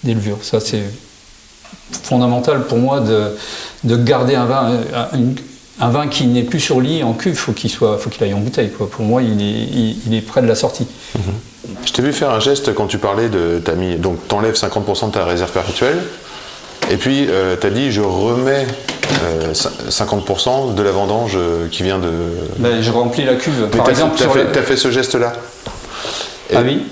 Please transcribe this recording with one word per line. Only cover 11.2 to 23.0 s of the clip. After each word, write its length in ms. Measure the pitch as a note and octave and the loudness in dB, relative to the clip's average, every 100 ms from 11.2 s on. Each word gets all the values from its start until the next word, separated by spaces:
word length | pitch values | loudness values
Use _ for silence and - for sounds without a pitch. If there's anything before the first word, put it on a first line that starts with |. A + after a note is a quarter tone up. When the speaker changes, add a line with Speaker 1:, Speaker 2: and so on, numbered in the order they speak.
| G2 G#2 - - - G2 | -2 -4 -8 -16 -14 -8
Speaker 2:
Je 80 | - | -4
t'ai 100 | - | 0
vu 100 | C3+ | 0
faire 180 | C#3 C#3+ | 0 0
un 100 | A2+ | 2
geste 340 | A#2 C#3 C#3 | 2 2 2
quand 120 | G#2 G#2 | 0 -2
tu 120 | G2+ | 0
parlais 300 | G2+ G2+ A#2 | 0 2 2
de, 320 | G2+ E2+ E2+ | 2 2 0
t'as 100 | E2+ | 0
mis, 220 | E2 F#2 E2+ | 0 0 0
donc 320 | F2+ E2 - | 0 -2 -2
t'enlèves 260 | G#2 A2 G#2+ | 0 2 0
cinquante 280 | G2 - | 0 -2
pour 120 | G2+ F#2+ | -2 -2
cent 120 | G#2+ | 0
de 40 | |
ta 120 | G2+ | 0
réserve 260 | F2 F2 F2+ | 0 0 0
perpétuelle, 460 | F#2+ F2+ F2 B2 E3 F3+ - - - - - - - - | -2 -2 0 0 0 -4 -12 -16 -16 -16 -16 -18 -8 -2
et 60 | F#2+ | 0
puis, 300 | C3 C3+ C3+ | 2 2 2
euh, 280 | F#2+ F#2 F2+ | 2 2 0
t'as 100 | G2+ | 0
dit, 200 | G#2+ C#3 | 0 0
je 100 | G#2 | 0
remets, 640 | G2+ F#2 G#2+ A#2+ C3 C#3 B2+ A#2 - - - D3 | 0 2 2 2 2 0 0 -4 -8 -6 -2 0
euh, 280 | E2+ E2 D#2+ | 0 0 -2
cin-, 180 | D#2 - - A#1 | -2 -4 -4 -4
cinquante 360 | - G2+ G2+ | -2 0 -2
pour 160 | E2+ F#2+ | 0 0
cent 280 | B2 C3 C3 | 2 0 0
de 140 | G2+ | 2
la 100 | G2+ | 2
vendange, 400 | F#2+ G2 G#2+ A#2 | 2 2 0 0
euh, 320 | F#2+ F2 E2+ E2 | 0 0 0 -2
qui 140 | - | -2
vient 160 | F#2 F#2+ | 0 0
de 120 | F2 E2 E2+ E2+ D#2+ - | 0 -2 -2 -4 -4 0
Speaker 1:
Ben, 220 | A#2 A2+ | 0 2
je 120 | A2+ | 2
remplis 320 | A#2 | 2